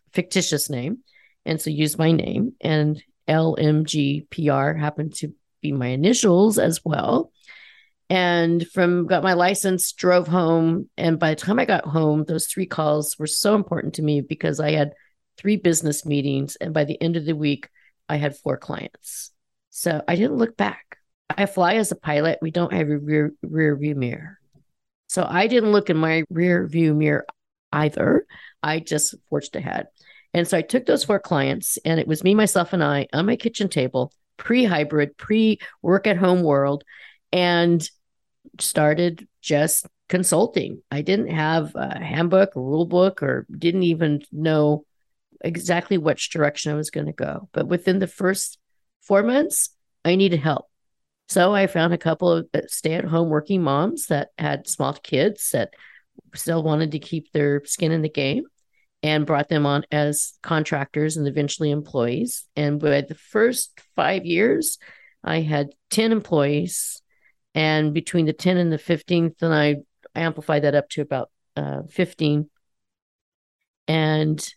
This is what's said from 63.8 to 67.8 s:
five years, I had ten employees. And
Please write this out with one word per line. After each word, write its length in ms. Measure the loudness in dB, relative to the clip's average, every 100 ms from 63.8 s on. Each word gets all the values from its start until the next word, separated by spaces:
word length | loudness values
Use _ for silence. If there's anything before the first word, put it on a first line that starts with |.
| _ -4
five 300 | -2 -2 -2
years, 540 | 2 2 2 -2 -8 -12 -20 _ _
I 180 | -4 -2
had 280 | 0 -2 -2 -8 -6
ten 200 | -2 0
employees. 880 | 0 0 0 2 0 -2 -6 -8 -12 _ _ _ _ _
And 400 | -2 0 2